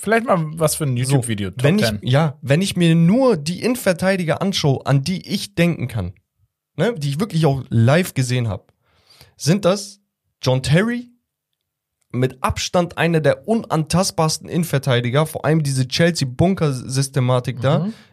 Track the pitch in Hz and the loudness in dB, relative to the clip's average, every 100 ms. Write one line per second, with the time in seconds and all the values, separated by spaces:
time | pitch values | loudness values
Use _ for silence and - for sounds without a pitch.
0 | - 226 247 185 156 160 156 - 147 123 | -2 0 2 0 -2 -2 -2 0 -2 -2
1 | 127 139 113 104 98 123 131 208 117 104 | 0 0 0 -4 -6 0 2 2 0 -2
2 | 123 135 160 - 120 151 196 180 170 165 | 0 0 0 -2 -2 0 0 2 4 4
3 | 165 233 262 180 147 180 214 254 196 170 | 4 4 2 0 -2 -4 -2 -2 -2 0
4 | 185 190 160 - 196 185 151 131 - 139 | 0 0 -2 -2 -2 0 0 0 2 0
5 | 139 185 - 202 - - 170 - 120 113 | 0 -4 -4 -6 -4 0 0 0 -6 -6
6 | 90 - _ _ _ _ _ - 202 233 | -6 -10 _ _ _ _ _ -4 -2 -2
7 | 143 139 208 165 160 135 - 117 113 156 | -4 -4 -2 0 0 0 0 2 4 4
8 | 180 - 123 127 113 92 _ _ _ _ | 0 -2 -2 -2 -2 -6 _ _ _ _
9 | _ _ - - 131 202 170 208 - - | _ _ -20 -4 0 2 2 0 -4 -18
10 | _ _ _ _ 131 127 127 165 226 247 | _ _ _ _ -2 0 2 2 2 -4
11 | 247 _ _ _ _ _ _ _ _ _ | -8 _ _ _ _ _ _ _ _ _
12 | _ 120 127 - 214 - - 185 170 - | _ -2 -2 -2 -4 -4 -2 -2 -2 0
13 | 165 160 143 - - 220 - 160 151 165 | 0 2 2 0 0 -2 0 -2 0 0
14 | 190 - 160 - - 139 165 139 139 120 | 0 0 -2 -2 -6 -4 -2 -2 0 0
15 | 120 135 156 - 139 160 143 135 127 - | 0 0 -2 -2 0 0 0 -2 -2 0
16 | 170 165 131 123 175 190 151 127 - 131 | 0 0 -2 2 2 2 -2 -2 -4 -4
17 | 135 127 123 127 123 120 131 151 190 226 | -2 0 2 0 -2 -2 0 0 0 -6
18 | - | -16